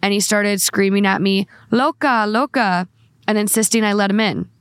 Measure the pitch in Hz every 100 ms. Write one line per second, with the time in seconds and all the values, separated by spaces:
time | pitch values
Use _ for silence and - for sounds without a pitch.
0 | 202 202 208 208 202 202 - - 196 202
1 | 196 196 196 190 190 - - 226 285 -
2 | 294 233 208 220 277 262 208 180 180 _
3 | _ _ - 214 208 220 214 233 214 202
4 | 196 208 214 - - _